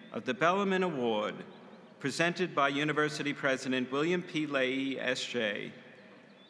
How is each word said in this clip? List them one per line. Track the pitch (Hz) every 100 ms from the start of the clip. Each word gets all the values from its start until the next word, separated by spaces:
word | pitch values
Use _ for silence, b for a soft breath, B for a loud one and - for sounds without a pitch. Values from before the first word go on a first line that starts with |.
| -
of | 117
the | 131
Bellarmine | 117 160 190 196 185
Award, | 185 143 120 107 101 - - - - - - -
presented | 139 123 170 175 175
by | 143 139
University | 143 151 151 151 147 143
President | 131 139 131 131 131 123
William | 135 165 180
P. | 175 156 147
Leahy, | 139 127 135 135 123
S | 113 127
J, | - 123 107 104 - - - - - - - -